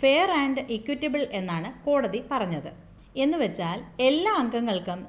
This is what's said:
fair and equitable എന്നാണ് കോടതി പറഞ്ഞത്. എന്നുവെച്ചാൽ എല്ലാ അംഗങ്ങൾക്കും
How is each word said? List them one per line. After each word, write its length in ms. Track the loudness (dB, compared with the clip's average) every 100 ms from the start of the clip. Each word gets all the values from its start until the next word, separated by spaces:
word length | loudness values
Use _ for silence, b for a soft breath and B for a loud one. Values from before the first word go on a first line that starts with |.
fair 260 | 4 6 4
and 480 | 2 2 0 -2 -6
equitable 500 | -4 -4 -2 -2 -2
എന്നാണ് 540 | -4 -4 -4 -6 -6
കോടതി 380 | 0 2 2 -4 -4
പറഞ്ഞത്. 420 | -2 -2 -4 -8 -14 -20 b b -2
എന്നുവെച്ചാൽ 680 | 0 2 0 -2 -4 -6 -8 2
എല്ലാ 320 | 4 4 2
അംഗങ്ങൾക്കും 720 | 2 0 0 -2 -2 -4 -8